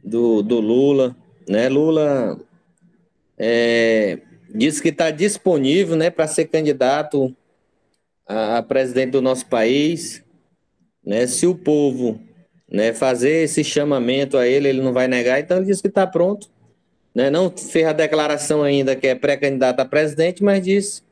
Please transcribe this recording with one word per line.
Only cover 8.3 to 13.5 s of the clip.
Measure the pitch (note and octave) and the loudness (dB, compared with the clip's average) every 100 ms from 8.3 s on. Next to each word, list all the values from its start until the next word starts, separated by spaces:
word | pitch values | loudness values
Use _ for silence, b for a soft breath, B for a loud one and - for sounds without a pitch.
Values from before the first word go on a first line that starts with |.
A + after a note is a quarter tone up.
| G#2+ G#2+ A#2 | -4 -2 -2
a | |
presidente | A2+ C3 C3 B2 B2+ | 0 -2 0 -2 0
do | C3+ | 0
nosso | C3 C3 - | 0 -2 -2
país, | B2 A2+ C#3 D3 E3+ - - _ _ _ _ _ _ _ _ | 0 2 2 0 -2 -8 -14 _ _ _ _ _ _ _ _
né? | - G#2 B2+ | -6 -2 -2
Se | - F3 | 0 0
o | F3+ | 0
povo, | - D3+ C#3+ B2+ B2 A2 - _ _ _ _ | 0 2 2 0 -4 -4 -12 _ _ _ _
né, | G2 A2+ | -2 -2
fazer | A2+ C3 B2 B2+ D#3+ | 0 -2 0 0 2
esse | D#3 | 0